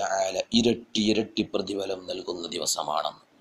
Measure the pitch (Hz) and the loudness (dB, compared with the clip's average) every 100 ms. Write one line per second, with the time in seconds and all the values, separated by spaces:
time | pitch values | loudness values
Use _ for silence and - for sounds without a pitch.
0 | 98 98 95 92 - 113 120 104 - - | -2 0 0 -2 2 4 6 4 0 0
1 | 104 104 104 - 104 101 95 101 95 95 | 2 2 0 -2 -2 -2 -4 -4 -4 -6
2 | 90 90 90 87 85 87 73 - 76 76 | -6 -8 -6 -8 -6 -6 -4 -2 -2 -2
3 | 76 - _ _ | -2 -6 _ _